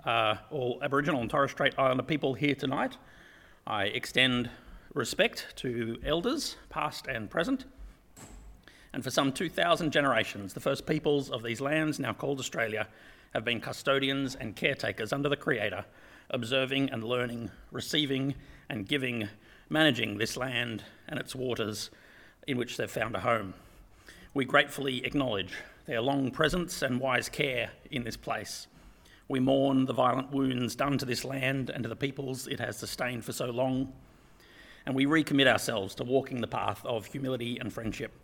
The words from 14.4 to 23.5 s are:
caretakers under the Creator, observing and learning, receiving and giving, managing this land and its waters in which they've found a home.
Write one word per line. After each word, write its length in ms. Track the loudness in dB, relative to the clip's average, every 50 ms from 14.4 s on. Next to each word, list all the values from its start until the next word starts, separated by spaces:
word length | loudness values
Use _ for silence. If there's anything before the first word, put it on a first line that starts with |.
| -8 -8 -4
caretakers 580 | 0 0 0 0 0 -2 -4 -2 -2 -4 -2 -2
under 160 | 0 0 0
the 80 | 0
Creator, 480 | 0 0 0 0 0 0 -2 -2 -4 -8 -10 -14 -20 -20 -20 -20 -20 -10 -6
observing 580 | -4 -4 -2 0 0 0 0 2 0 0 0 0
and 140 | -2 -2 -2
learning, 480 | -2 0 0 0 -2 -4 -6 -8 -8 -10 -14 -14 -10
receiving 600 | -8 -8 -4 0 0 2 2 2 2 0 0 0 -2 -4 -8 -18 -20 -16 -10
and 200 | -8 -6 -6 -2
giving, 420 | -2 -2 0 0 0 -2 -2 -4 -4 -6 -12 -20 -20 -20 -18 -8 0
managing 480 | 4 6 6 6 6 4 0 -2 -2
this 180 | -2 -2 -2 -2
land 460 | -4 -4 -2 -2 -2 -2 -2 -4 -6 -8 -12 -18 -18 -12
and 120 | -8 -8 -8
its 160 | -6 -6 -6
waters 560 | -4 -2 -2 0 0 0 -2 -2 -4 -6 -10 -12 -16 -20 -20 -20 -20 -20 -20 -20 _ -6
in 100 | -2 -2
which 200 | -2 -2 -2 -2
they've 120 | -4 -4 -2
found 240 | -2 -2 -2 0 -2
a 40 | 0
home. 340 | 2 2 2 2 0 -4